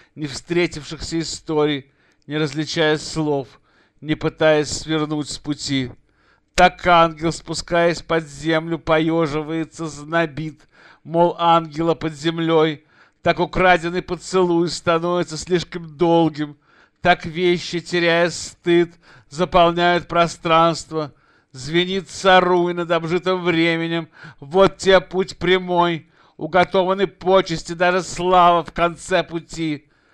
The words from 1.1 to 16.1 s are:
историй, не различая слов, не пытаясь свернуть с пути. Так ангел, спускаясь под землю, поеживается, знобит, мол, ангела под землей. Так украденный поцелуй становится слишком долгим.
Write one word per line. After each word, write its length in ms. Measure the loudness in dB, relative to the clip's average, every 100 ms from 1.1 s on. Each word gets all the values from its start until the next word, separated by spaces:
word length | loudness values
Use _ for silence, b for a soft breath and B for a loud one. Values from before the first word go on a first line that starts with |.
| -6
историй, 680 | -6 -8 -4 0 0 0 -8 _ _ _ -10
не 100 | -4
различая 600 | -4 -4 -6 0 0 0
слов, 500 | -4 -6 -2 -4 -6 _ _ _ _ _
не 140 | -6 -4
пытаясь 520 | -4 0 4 4 0
свернуть 600 | -6 -4 -2 -2 -4 -6
с 80 | -8
пути. 540 | -8 -8 -4 -4 -4 -10 _ _ _ _ _ 4
Так 300 | 4 4 2
ангел, 460 | 4 4 0 -6
спускаясь 720 | -6 -8 -12 -4 0 0 0
под 260 | -4 -4 -4
землю, 500 | -8 -2 -2 -2 -6
поеживается, 1120 | 0 0 2 0 -2 -4 -6 -8 -8 -10 -12
знобит, 800 | -12 -6 -2 -2 -4 -12 -12 _ b b b -6
мол, 300 | 0 0 2
ангела 560 | 2 2 0 -4 -2 -2
под 180 | -4
землей. 720 | -6 -6 -4 0 2 2 0 b b b b
Так 180 | -2 -2
украденный 640 | -2 2 4 4 2 -6
поцелуй 680 | -6 -8 -2 0 2 2 0
становится 680 | -2 -2 0 0 -2 -4 -8
слишком 580 | -2 -2 -2 -12 -12 -2
долгим. 600 | 2